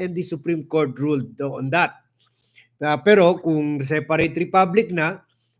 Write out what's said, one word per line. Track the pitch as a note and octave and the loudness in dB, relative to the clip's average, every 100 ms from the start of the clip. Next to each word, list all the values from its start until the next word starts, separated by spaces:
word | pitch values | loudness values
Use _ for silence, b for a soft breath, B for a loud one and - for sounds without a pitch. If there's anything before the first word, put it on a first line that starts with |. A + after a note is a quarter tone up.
and | F3+ F3 | -6 -6
the | |
Supreme | F3+ D#3 E3+ E3 | -8 -8 -4 -6
Court | C3+ D#3+ C#3+ B2+ | -2 -2 0 -2
ruled | D3 D3 A#2 A2 | -2 -2 -4 -8
on | C#3 A#2 C3 E3 | -8 -6 -2 0
that. | E3 - _ _ b b b b b - | 0 -2 _ _ b b b b b -8
Ah, | D3+ D3 | -2 0
pero | G3 G#3 F3 F3+ | 4 6 6 4
kung | E3 D#3 D3 D3 | 0 -2 -2 -4
separate | C3+ D#3 - D#3 E3 D3+ | -4 -4 -2 0 0 -2
republic | F3 F#3+ F#3+ G3 F3 E3+ | 0 2 2 2 0 0
na, | D#3 F#3+ _ _ _ _ | -2 -4 _ _ _ _